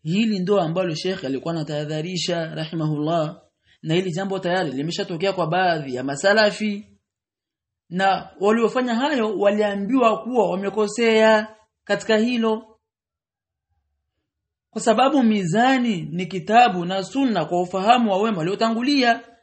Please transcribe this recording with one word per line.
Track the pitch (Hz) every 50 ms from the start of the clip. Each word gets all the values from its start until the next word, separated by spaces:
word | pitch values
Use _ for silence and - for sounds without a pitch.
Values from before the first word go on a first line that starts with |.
| _
Hili | 156 170 202 233 220 214 190
ndo | 180 180 208 196
ambalo | 170 156 165 185 190 175 156
Sheikh | 156 - 185 190 185 -
alikuwa | 131 135 127 - 165 170
anatahadharisha, | 165 151 156 151 147 151 147 156 156 160 180 185 170 151 - 170 170 160 160 156
rahimahullah, | 156 160 156 - 160 156 156 151 147 151 156 170 170 151 156 - - _ _ _ _ _ _ _ _
na | - 160 160
hili | 180 190 185
jambo | 151 180 196 196 196 185
tayari | 185 175 175 190 175 151
limeshatokea | 127 135 147 160 175 - 196 190 180 156 180 196 190
kwa | 185 165
baadhi | 156 165 180 185 180 170 156 143 135 123
ya | 127 127
masalafi, | 139 143 143 - 196 202 220 214 208 185 - 214 214 202 202 - _ _ _ _ _ _ _ _ _ _ _ _ _ _ _ _ _ _ _ _ _
na | 170 185 196 196 185 - - - - -
waliofanya | 185 208 220 233 233 208 - 254 247 247 226
hayo | 226 269 302 302 247 220 214 208 180
waliambiwa | 202 202 208 208 214 202 202 202 202 196 262 262 240 226 214 - -
kuwa | 226 254 233 202 175
wamekosea | 175 190 202 196 196 220 214 202 208 - 233 226 220 220 220 220 220 214 214 - - _ _ _ _ _ _
katika | - 202 196 - - 220
hilo, | 214 220 240 247 226 226 220 220 220 - - _ _ _ _ _ _ _ _ _ _ _ _ _ _ _ _ _ _ _ _ _ _ _ _ _ _ _ _ _ _ _ _ _ _ _ _ _ _ _ _
kwa | _ 220
sababu | - 233 214 220 254 277 302 277 240
mizani | 220 214 208 185 165 165 220 240 262 269 262 240 233 208 170 156 151
ni | 156 175 185
kitabu | - 190 185 156 - 214 233 247 233 185 180 175
na | 175 190 196 185
sunna | - - 269 277 254 214 170 156
kwa | 165 175 175
ufahamu | 180 175 - 185 185 220 247 247 233 208
wa | 190 190
wema | 214 226 214
waliotangulia. | 170 156 175 202 202 226 226 226 220 247 285 285 277 247 240 233 - - - - _